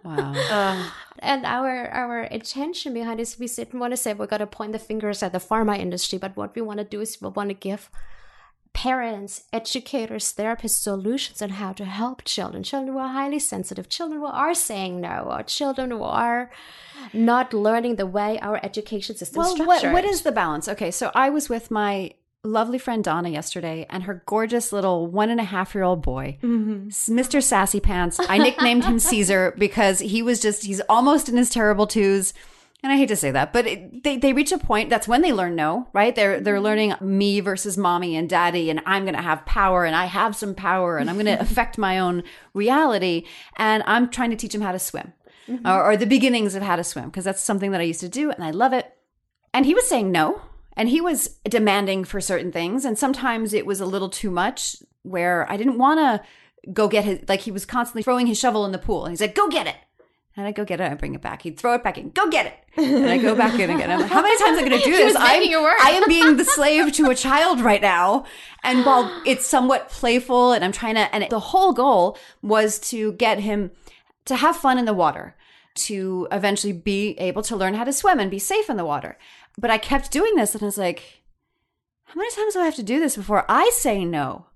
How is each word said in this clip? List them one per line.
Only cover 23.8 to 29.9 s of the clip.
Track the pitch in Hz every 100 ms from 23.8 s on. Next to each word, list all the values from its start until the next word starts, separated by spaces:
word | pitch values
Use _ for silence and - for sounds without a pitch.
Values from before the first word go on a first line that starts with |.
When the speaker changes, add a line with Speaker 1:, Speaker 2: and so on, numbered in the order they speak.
| -
Speaker 1:
and | 185
her | 185 180 -
gorgeous | 214 220 233 233
little | 202 190 175 170
one | 190 214
and | 233
a | 196 190
half | 190 202
year |
old | 185 180
boy, | 139 131 135 139
Speaker 2:
Mm-hmm. | 240 233 214 202 202
Speaker 1:
s-, | 202 -
Mister | 233 247 294
Sassy | 262 208 196 202
Pants. | - 180 175 -
I | 359 -
nicknamed | 277 269 247 240 240
him | 233
Speaker 3:
<laughs> | -
Speaker 1:
Caesar | 226 190 196 185 -
because | 202 208 202